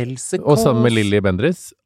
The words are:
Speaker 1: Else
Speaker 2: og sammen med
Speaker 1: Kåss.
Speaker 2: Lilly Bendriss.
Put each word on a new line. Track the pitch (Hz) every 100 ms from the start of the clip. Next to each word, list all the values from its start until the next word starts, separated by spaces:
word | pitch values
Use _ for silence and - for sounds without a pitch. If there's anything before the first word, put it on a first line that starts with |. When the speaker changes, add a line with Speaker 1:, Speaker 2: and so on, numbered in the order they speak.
Speaker 1:
Else | 123 127 - 185
Speaker 2:
og | 139 147
sammen | 170 113 120
med |
Speaker 1:
Kåss. | 113
Speaker 2:
Lilly | 101 101
Bendriss. | 98 92 147 180 - -